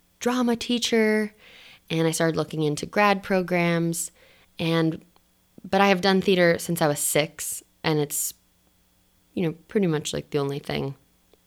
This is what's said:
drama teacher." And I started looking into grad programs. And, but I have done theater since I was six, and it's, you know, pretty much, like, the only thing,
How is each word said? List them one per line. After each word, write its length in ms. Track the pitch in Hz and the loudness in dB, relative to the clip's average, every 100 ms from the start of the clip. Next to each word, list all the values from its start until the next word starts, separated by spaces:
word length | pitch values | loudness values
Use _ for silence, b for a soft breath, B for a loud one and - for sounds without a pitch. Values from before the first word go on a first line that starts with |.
| _ - | _ -6
drama 380 | 240 247 240 233 | -2 0 0 -2
teacher." 760 | - 240 - 226 214 214 208 _ B B B B - | -2 -2 0 2 2 2 -2 _ B B B B -6
And 180 | 165 165 | 0 0
I 40 | |
started 260 | 156 165 160 | 0 0 0
looking 260 | 151 156 | -4 -2
into 240 | 151 147 - | -2 -2 -4
grad 360 | 208 208 196 | 0 2 0
programs. 880 | - 190 175 175 170 170 165 170 - b b b b - | 0 -2 0 0 2 0 -2 -4 -8 b b b b -6
And, 440 | 165 165 160 - - _ _ _ _ - | -2 2 0 -2 -14 _ _ _ _ -18
but 160 | 185 196 | -2 2
I 80 | 196 | 4
have 140 | 185 | 4
done 180 | 196 190 | 4 2
theater 380 | 202 180 175 - | 4 4 4 2
since 240 | - 165 | -2 0
I 40 | 156 | 0
was 120 | 143 | 0
six, 640 | - 151 156 - - - - _ | 0 0 -2 -6 -10 -10 -14 _
and 160 | 160 151 | -2 0
it's, 360 | 147 - - - _ _ _ _ _ _ _ _ _ | -2 -4 -6 -10 _ _ _ _ _ _ _ _ _
you 100 | 208 | -4
know, 100 | 165 165 - | -4 -6 -4
pretty 180 | 214 180 | 0 0
much, 260 | 151 - | 0 -4
like, 160 | 147 - | -8 -4
the 80 | 147 | -4
only 200 | 139 143 | -4 -6
thing, 380 | - 143 135 - _ _ _ _ | -6 -6 -6 -10 _ _ _ _